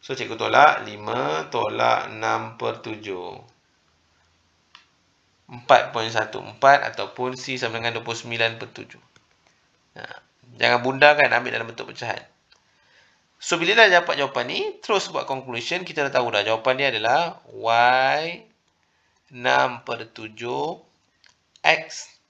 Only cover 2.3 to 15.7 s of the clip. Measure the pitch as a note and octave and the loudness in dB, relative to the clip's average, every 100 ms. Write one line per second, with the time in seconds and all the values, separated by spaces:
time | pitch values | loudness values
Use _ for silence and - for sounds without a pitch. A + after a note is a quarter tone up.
2.3 | A2+ A2+ A2+ A#2 A#2 A2+ G#2+ G#2 F#2 F2+ | -4 -6 -8 -8 -8 -10 -12 -10 -10 -10
3.3 | G2 - _ _ _ _ _ _ _ _ | -16 -20 _ _ _ _ _ _ _ _
4.3 | _ _ _ _ - _ _ _ _ _ | _ _ _ _ -20 _ _ _ _ _
5.3 | _ _ B2 - B2 - A#2 A2+ A2+ A2 | _ _ -18 4 4 4 -4 -2 -2 -4
6.3 | - F#2+ G#2+ C3+ C#3 - - G2+ - B2+ | -8 -14 2 6 6 4 -8 -10 -6 -8
7.3 | B2+ - B2+ B2 A2+ A#2 A2+ A#2 A2+ A#2+ | -6 -8 -6 -4 -4 -6 -6 -8 -10 -8
8.3 | A#2 A2+ A2+ A#2+ - - - _ _ _ | -2 -2 -4 -14 -16 -18 -20 _ _ _
9.3 | _ _ _ _ _ _ - - - _ | _ _ _ _ _ _ -18 -18 -18 _
10.3 | _ - A#2 A#2+ A#2+ B2 C3+ D3 D3 C3 | _ -20 -2 0 2 0 6 6 6 4
11.3 | A#2+ B2 A2+ A2+ A2+ - - A#2 G2+ - | 2 -2 -6 -8 -10 -14 -10 -8 -8 -12
12.3 | _ _ _ _ _ _ _ _ _ _ | _ _ _ _ _ _ _ _ _ _
13.3 | _ - E3+ F3 A3 G#3+ F3 F3 C#3+ C3+ | _ -4 -2 2 6 8 6 4 -2 -2
14.3 | B2+ B2 F#3 G#4 - - G3+ - D#3 C3 | -2 -4 -4 -6 -8 -2 -2 0 -6 -6
15.3 | C3+ B2 A#2 A#2 | -8 -6 -8 -6